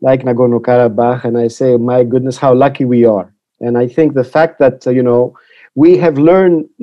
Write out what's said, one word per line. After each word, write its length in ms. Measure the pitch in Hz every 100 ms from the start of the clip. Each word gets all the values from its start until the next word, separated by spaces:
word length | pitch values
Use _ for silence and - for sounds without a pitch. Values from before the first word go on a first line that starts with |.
like 220 | 131 131
Nagorno-Karabakh, 1000 | 127 120 123 120 120 123 120 107 120 123
and 140 | 120 120
I 100 | 117
say, 300 | - 131 120
"My 260 | 120 127
goodness, 340 | 120 127 131 127
how 160 | 139
lucky 320 | 127 135 135 127
we 200 | 120 117
are." 260 | 101 - _ _ _
And 160 | 120 120
I 100 | 123
think 260 | 123 151
the 100 | 143
fact 360 | 123 156 165 -
that, 280 | 180 - 135
uh, 40 |
you 120 | 127
know, 340 | 123 120 123 - _ _ _ -
we 220 | 160 180
have 200 | 175 139
learned 520 | 156 190 185 165 - _